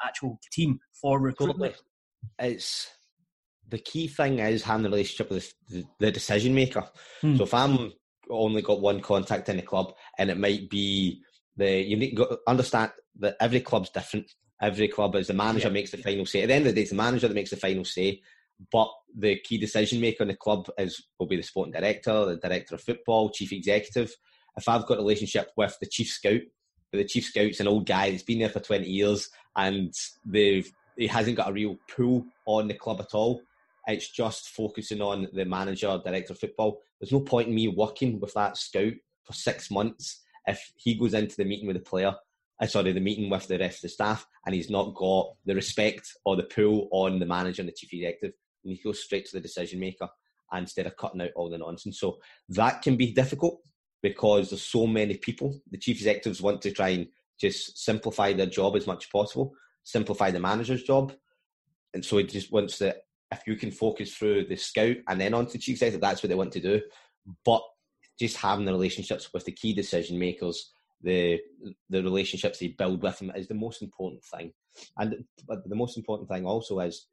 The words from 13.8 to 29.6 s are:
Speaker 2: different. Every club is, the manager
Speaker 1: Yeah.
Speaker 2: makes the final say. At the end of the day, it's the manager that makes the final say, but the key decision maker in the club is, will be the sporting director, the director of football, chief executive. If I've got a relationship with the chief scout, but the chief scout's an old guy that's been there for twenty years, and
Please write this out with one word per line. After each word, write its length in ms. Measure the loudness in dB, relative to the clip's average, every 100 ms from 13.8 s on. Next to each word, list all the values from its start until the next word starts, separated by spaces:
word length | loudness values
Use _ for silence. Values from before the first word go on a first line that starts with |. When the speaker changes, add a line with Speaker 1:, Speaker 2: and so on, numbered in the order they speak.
| 0
Speaker 2:
different. 400 | -6 -4 -6 -6 _ _ _
Every 260 | -2 2 0
club 260 | 2 0 2
is, 100 | 0
the 80 |
manager 340 | 2 2 2 2
Speaker 1:
Yeah. 60 |
Speaker 2:
makes 160 | 0 -2
the 80 | -6
final 260 | -4 -2
say. 180 | 0 0
At 60 | 4
the 60 |
end 120 | 4 4
of 60 |
the 40 | 4
day, 60 |
it's 80 | 2
the 60 | 2
manager 320 | 2 2 2
that 60 |
makes 160 | 0 -4
the 60 | -2
final 280 | -2 -2
say, 380 | -2 0 0 -2 _ _ _ _ 0
but 160 | 2 2 0 _
the 240 | 0 2 2
key 180 | 0 -2
decision 420 | 0 2 2 2
maker 220 | 2 2
in 60 | 0
the 80 | 0
club 300 | 0 0 -2 -4
is, 260 | -4 -6 -16 -8
will 80 | -2
be 100 | -2
the 60 |
sporting 300 | -2 -4 -4
director, 520 | 0 0 0 0 2
the 120 | 2 0
director 400 | -2 -4 -4 -8
of 40 |
football, 480 | -6 -4 2 2 2
chief 220 | -2 -6
executive. 600 | -4 2 2 2 -2 -2 -6 _ _ _ -4
If 100 | 2
I've 180 | 2 2
got 80 |
a 80 | 2
relationship 480 | 4 2 0 -2 -2 0
with 200 | 0 -2
the 60 | -6
chief 220 | -4 -4
scout, 320 | 0 2 2 0 _ _ _ _
but 80 | -2
the 60 |
chief 200 | 0 -2
scout's 360 | -2 0 0 2
an 80 | 2
old 160 | 2
guy 260 | 2 2 2
that's 120 | 0
been 160 | -2 0
there 100 | 0
for 120 | -2
twenty 280 | -2 -2 0
years, 400 | 2 4 2 -2 -14 _
and 380 | -2